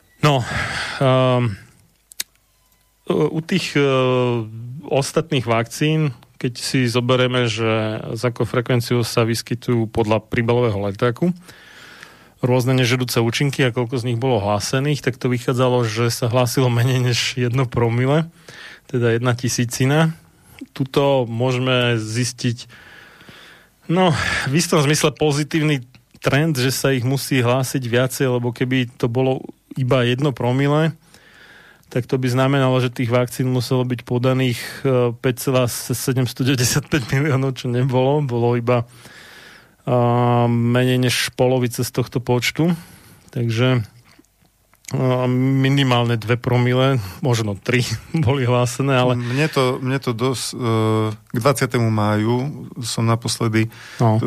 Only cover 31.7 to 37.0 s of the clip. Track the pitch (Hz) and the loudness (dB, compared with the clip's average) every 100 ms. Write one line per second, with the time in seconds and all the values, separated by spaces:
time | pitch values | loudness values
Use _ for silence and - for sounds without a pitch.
31.7 | - _ 127 117 135 127 123 131 139 131 | -20 _ -6 -2 0 0 2 2 2 2
32.7 | 127 123 120 120 123 123 - 127 127 117 | 2 0 -2 0 0 0 -2 -2 0 0
33.7 | 127 123 120 - 123 131 131 131 117 - | 0 0 -4 -4 -2 0 2 0 -2 -8
34.7 | - 139 127 120 117 135 123 - 127 120 | -6 0 2 0 0 -4 -2 0 0 0
35.7 | - - 120 - 127 120 - 247 131 120 | -2 -6 -4 -2 0 -2 0 0 0 0
36.7 | 147 - 156 | -2 0 -2